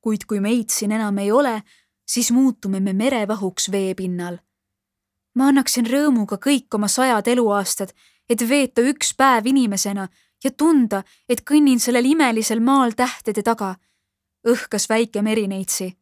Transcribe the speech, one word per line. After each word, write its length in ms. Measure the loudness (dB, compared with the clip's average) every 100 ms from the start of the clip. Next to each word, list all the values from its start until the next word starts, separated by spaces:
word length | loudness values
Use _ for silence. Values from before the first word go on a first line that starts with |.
kuid 240 | -4 -4 -4
kui 140 | -4
meid 300 | 0 -2 -2
siin 220 | -4 -2
enam 260 | -2 -2 -2
ei 140 | 2
ole, 300 | 2 2 -2 -10 _ _ _ -8
siis 240 | -4 0
muutume 500 | 2 2 0 -6 -2
me 120 | -2
merevahuks 800 | 0 0 0 -2 -4 -4 -6 -4
veepinnal.“ 680 | -2 -4 -4 -6 -6 -8 -12 _ _ _ _ _ _ _ _ _
„Ma 140 | 0 2
annaksin 380 | 4 2 -2 0
rõõmuga 500 | 2 2 2 0 -4
kõik 380 | 0 0 0
oma 140 | -2 -2
sajad 400 | 0 2 2 0
eluaastad, 600 | 2 2 0 -2 -6 -8 _ _ _ _
et 200 | -2 0
veeta 340 | 2 0 0
üks 320 | 0 0 -6 0
päev 300 | 2 2 2
inimesena 600 | 2 2 -2 -4 -6 -10 _ _ _
ja 60 | -8
tunda, 520 | 0 2 4 2 -2 -6 _ _
et 120 | -6 2
kõnnin 280 | 4 6 4
sellel 260 | 2 0
imelisel 560 | 2 2 2 0 -2 0
maal 320 | 2 4 2
tähtede 500 | 0 -4 -2 -6 -2
taga,“ 340 | -2 -2 -4 -10 _ _ _ _ _ _ -2
õhkas 420 | -2 -2 -6 -2
väike 340 | -2 0 -2
merineitsi. 760 | -2 -2 -2 -6 -6 -6 -8 -12